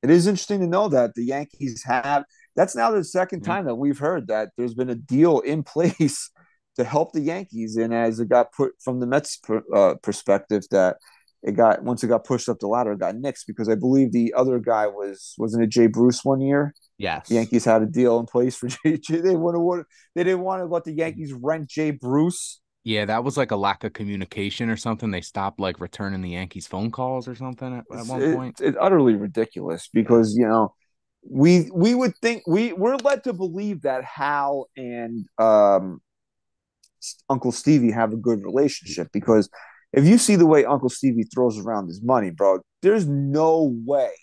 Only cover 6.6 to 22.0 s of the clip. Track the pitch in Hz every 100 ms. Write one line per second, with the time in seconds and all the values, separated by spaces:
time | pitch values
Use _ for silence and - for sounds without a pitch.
6.6 | _ - 117 147 160 160 143 175 196 113
7.6 | 113 110 117 117 117 113 113 123 117 -
8.6 | 135 - - 127 123 135 151 - - 110
9.6 | - 101 95 78 - - - 98 - 107
10.6 | - 98 92 - _ _ _ _ - 107
11.6 | 113 101 117 123 117 117 - 127 - 107
12.6 | 101 117 117 101 90 107 135 - - 107
13.6 | 110 110 127 135 131 120 117 123 131 123
14.6 | 117 110 107 101 98 98 - - 110 117
15.6 | 113 120 117 117 123 123 135 135 135 143
16.6 | 143 - _ _ 98 78 - 113 113 120
17.6 | 120 110 107 87 127 117 117 123 127 -
18.6 | 123 127 156 156 - 160 180 180 170 170
19.6 | 170 180 151 _ _ 170 180 185 185 190
20.6 | 175 170 165 151 165 160 156 131 131 160
21.6 | 151 - 156 139